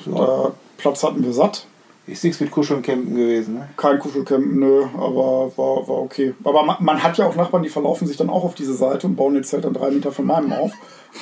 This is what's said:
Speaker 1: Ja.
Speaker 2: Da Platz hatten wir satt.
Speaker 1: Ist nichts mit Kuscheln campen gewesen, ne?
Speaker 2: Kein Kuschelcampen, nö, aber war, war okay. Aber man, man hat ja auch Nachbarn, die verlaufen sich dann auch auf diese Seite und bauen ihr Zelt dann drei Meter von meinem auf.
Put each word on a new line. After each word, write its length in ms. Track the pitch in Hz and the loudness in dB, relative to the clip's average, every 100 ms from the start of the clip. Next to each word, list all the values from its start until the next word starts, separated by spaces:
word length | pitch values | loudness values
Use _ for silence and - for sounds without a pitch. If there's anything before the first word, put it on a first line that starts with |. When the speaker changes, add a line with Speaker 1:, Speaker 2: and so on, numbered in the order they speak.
| - | -6
Speaker 1:
Ja. 80 | - | 0
Speaker 2:
Da 360 | 127 131 135 - - - | 2 2 0 -4 -20 -2
Platz 260 | 143 135 | -2 0
hatten 200 | 156 - | -2 0
wir 100 | 123 | 0
satt. 320 | 120 165 - - _ - _ - | 2 2 0 -16 _ -20 _ -16
Speaker 1:
Ist 160 | - | -2
nichts 160 | 170 165 | -2 -2
mit 120 | 147 | -2
Kuscheln 300 | 156 143 139 | 0 0 0
campen 320 | 131 127 123 120 | 0 -2 -2 0
gewesen, 380 | 117 117 110 117 | 2 0 -2 -8
ne? 120 | 143 - | -10 0
Speaker 2:
Kein 240 | 147 143 | 2 2
Kuschelcampen, 580 | 147 139 131 131 143 135 | 0 -6 0 0 2 2
nö, 240 | 135 139 131 - | 4 4 2 -4
aber 560 | - 127 131 131 127 - | -2 0 2 2 -2 -2
war, 300 | 131 135 131 | 0 -2 -2
war 80 | 131 | -4
okay. 300 | 131 - 131 - 147 | -4 -2 -2 -2 2
Aber 180 | 151 | 4
man, 140 | 151 185 | 2 2
man 240 | 160 156 | 2 2
hat 140 | 165 170 | 2 2
ja 100 | 180 | 2
auch 80 | 160 | 2
Nachbarn, 280 | 170 180 | 0 0
die 60 | 156 | -2
verlaufen 380 | 151 147 - 156 | -2 -2 0 -2
sich 80 | 143 | -2
dann 140 | 147 | 0
auch 160 | 180 175 | 0 -2
auf 100 | - | -4
diese 180 | 135 | -4
Seite 340 | 127 131 139 185 | 0 0 0 -2
und 100 | 175 | 2
bauen 180 | 139 139 | 2 2
ihr 80 | |
Zelt 220 | 131 143 117 | 0 -2 -2
dann 80 | |
drei 180 | - 135 | -2 0
Meter 220 | 143 143 | 0 -2
von 120 | 139 135 | -2 0
meinem 280 | 160 143 | 2 0
auf. 180 | 131 165 - - - - - | -2 -4 -6 -20 -20 -20 -4